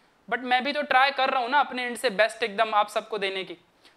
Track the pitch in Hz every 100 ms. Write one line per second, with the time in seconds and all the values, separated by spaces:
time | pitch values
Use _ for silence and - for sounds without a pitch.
0 | _ _ - 240 254 254 254 294 285 262
1 | 269 269 262 262 233 285 262 254 247 233
2 | 254 190 220 220 226 202 220 208 208 226
3 | 208 214 190 190 180 170 _ _ _